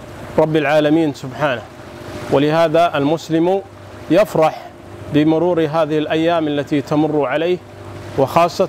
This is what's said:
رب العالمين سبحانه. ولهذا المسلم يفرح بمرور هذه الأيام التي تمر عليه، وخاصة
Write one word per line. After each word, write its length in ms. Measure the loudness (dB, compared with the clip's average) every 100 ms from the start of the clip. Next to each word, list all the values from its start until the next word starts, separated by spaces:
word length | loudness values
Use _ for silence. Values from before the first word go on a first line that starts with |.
| -12 -16 -6 0
رب 180 | 2 2
العالمين 580 | 2 4 4 4 2
سبحانه. 480 | -2 -10 -4 -2 -4 -8 -16 -18 -16 -14 -12 -2
ولهذا 640 | 2 2 2 2 4 2 2
المسلم 640 | 0 -2 -2 0 2 0 -4 -16 -20 -12 0
يفرح 520 | 2 2 2 0 0 -14 -20 -20 -16 -2
بمرور 460 | 2 4 4 2 2
هذه 380 | 0 0 0 0
الأيام 500 | 0 0 2 0 0
التي 320 | -2 -2 -2
تمر 460 | 0 0 2 2 0
عليه، 320 | 0 -2 -4 -6 -18 -16 -14 -6 0
وخاصة 500 | 2 4 2 2